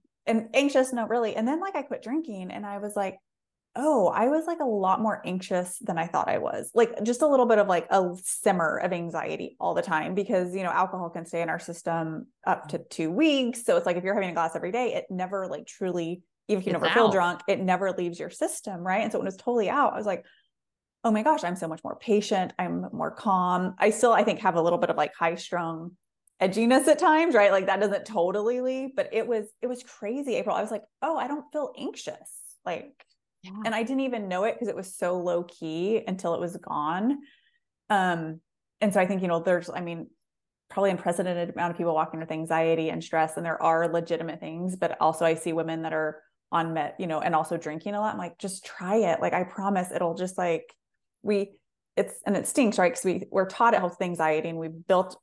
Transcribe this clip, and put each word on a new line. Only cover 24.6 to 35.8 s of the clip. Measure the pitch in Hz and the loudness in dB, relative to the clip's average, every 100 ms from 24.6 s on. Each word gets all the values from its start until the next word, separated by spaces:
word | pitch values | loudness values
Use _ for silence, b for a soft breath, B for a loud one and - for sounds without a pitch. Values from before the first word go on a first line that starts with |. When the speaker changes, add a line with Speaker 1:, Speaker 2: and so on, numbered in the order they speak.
Speaker 1:
little | 165 170 | 4 4
bit | 175 | 2
of, | 160 | 2
like, | 151 | 0
high | - 170 180 | 0 -2 -2
strung | - 175 165 165 175 - _ _ _ - | -4 -4 -4 -6 -10 -16 _ _ _ -2
edginess | 190 202 233 262 269 | 0 2 4 6 6
at | 302 | 6
times, | 339 311 339 | 6 6 6
right? | 240 202 | 6 6
Like, | 190 190 | 6 2
that | 196 | 2
doesn't | 208 196 202 | 2 0 -2
totally | 214 175 196 214 247 | 0 0 2 0 0
leave, | 254 262 262 262 | -2 -4 -4 -4
but | - | -2
it | 220 220 | 0 0
was, | 226 208 - | -2 -4 -6
it | 247 | -6
was | 247 | -6
crazy, | - - 208 262 277 208 | -12 -12 -8 -6 -2 -2
April. | 202 190 | 0 -2
I | |
was | 214 | -2
like, | 220 - - | -6 -10 -8
"Oh, | 277 311 | -4 -2
I | 247 | -2
don't | 294 - | -6 -6
feel | 302 269 - | -6 -6 -6
anxious." | 285 - - - - - - - 185 | -10 -10 -10 -12 -14 -18 -18 -14 -8
Like, | 170 - _ _ _ _ _ | -8 -10 _ _ _ _ _
Speaker 2:
Yeah. | 185 196 | -16 -8
Speaker 1:
and | 220 | -4
I | 220 | -2
didn't | 233 269 | -2 -2
even | 269 240 196 | -2 -4 -4
know | 180 | -2
it | 220 - | 0 -2
'cause | 208 | -4
it | - | -6
was | 185 - | -8 -4
so | 175 180 | -2 0
low | 180 170 | 0 -2
key | 175 - 165 160 | -2 -8 -8 -4